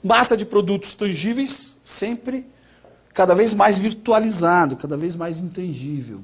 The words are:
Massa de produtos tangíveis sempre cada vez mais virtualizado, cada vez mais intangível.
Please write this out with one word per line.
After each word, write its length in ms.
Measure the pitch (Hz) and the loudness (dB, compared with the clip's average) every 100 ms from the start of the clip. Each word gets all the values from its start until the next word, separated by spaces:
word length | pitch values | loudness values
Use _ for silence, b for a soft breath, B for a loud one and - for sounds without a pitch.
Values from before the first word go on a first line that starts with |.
Massa 320 | 190 226 247 220 | 4 4 4 2
de 80 | |
produtos 500 | 214 208 190 202 - - | 2 0 2 -2 -2 -4
tangíveis 800 | 208 165 185 233 269 - - - | -4 -2 -4 -2 -4 -6 -10 -18
sempre 640 | - - 208 233 - 254 254 b b b b _ _ | -10 -6 -6 -6 -6 -10 -10 b b b b _ _
cada 200 | - 180 | 2 4
vez 200 | 180 226 | 6 4
mais 240 | 208 202 190 | 4 4 4
virtualizado, 1000 | 214 220 - 220 220 190 170 175 156 131 | 0 -4 0 2 2 0 2 4 2 -2
cada 220 | 147 147 | -6 -6
vez 180 | 170 170 | -6 -6
mais 240 | 170 160 | -8 -8
intangível. 800 | 180 - 180 135 135 147 117 101 | -8 -8 -8 -8 -8 -8 -8 -14